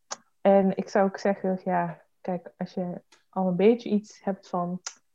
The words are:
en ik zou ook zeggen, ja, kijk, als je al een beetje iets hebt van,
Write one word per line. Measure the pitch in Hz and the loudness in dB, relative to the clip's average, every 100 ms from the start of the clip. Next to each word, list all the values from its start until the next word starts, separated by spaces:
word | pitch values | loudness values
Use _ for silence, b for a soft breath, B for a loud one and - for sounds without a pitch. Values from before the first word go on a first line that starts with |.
| - - _ _ | -16 -16 _ _
en | 202 196 190 185 | 4 6 4 0
ik | - | -2
zou | 208 196 | 2 2
ook | - | 0
zeggen, | 202 196 190 185 | -4 -2 -2 -4
ja, | 190 180 170 160 _ _ | -2 -2 -2 -8 _ _
kijk, | - 180 - - | -8 -8 -8 -12
als | 180 | -10
je | 190 180 170 _ _ _ | -6 -8 -8 _ _ _
al | 190 185 | -4 -2
een | 175 | 4
beetje | 208 240 - | 4 4 0
iets | 208 208 - | -2 -4 -10
hebt | - 190 - | -8 -8 -6
van, | 180 175 180 - - _ | -6 -6 -8 -12 -20 _